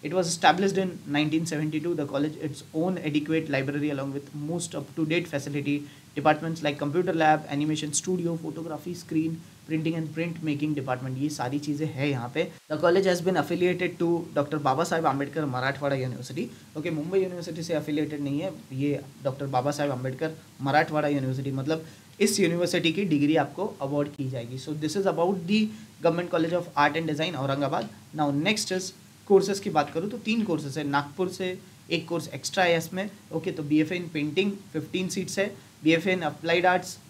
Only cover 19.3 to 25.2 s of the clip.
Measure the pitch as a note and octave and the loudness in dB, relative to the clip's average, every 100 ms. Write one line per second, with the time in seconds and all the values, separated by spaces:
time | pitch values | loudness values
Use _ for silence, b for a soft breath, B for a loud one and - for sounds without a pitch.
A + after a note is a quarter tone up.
19.3 | B2+ C#3 B2+ C3+ D3 C#3+ B2+ C3 C3 D#3+ | -4 -2 0 0 0 -2 -2 -4 -4 -6
20.3 | D#3 B - C3+ D3 D#3+ D3+ D3+ C#3+ C3 | -6 B -6 2 4 4 2 2 0 0
21.3 | C3 C3+ C3+ C3 D#3+ B B B - G3+ | -2 -2 -4 -2 -2 B B B 0 2
22.3 | - F3 E3+ F3 F3+ E3 D#3+ G3 D3 C#3+ | 4 2 4 2 2 2 2 2 4 4
23.3 | D#3+ C3+ - G#3 - C3+ D3 C#3+ - C3 | 4 2 -2 -6 -4 -2 0 -2 -2 -4
24.3 | B2+ A#2 B2+ C3 D3+ D3+ G3 F#3+ D#3+ | -4 -8 -10 -8 -4 -2 0 0 2